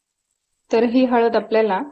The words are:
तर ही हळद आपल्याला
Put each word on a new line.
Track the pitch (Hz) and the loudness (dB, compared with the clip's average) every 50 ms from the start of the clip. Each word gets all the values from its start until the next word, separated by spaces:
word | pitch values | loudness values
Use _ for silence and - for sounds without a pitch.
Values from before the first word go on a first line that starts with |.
| _ _ _ _ _ _ _ _ _ _ _ _ _ _ | _ _ _ _ _ _ _ _ _ _ _ _ _ _
तर | - 226 233 | -2 0 0
ही | 240 226 262 254 | 0 2 2 2
हळद | 247 247 233 233 233 226 | 2 2 0 0 0 0
आपल्याला | 220 214 - 220 220 220 208 190 208 285 - | -2 -2 -2 -2 0 0 0 -2 -4 -6 -10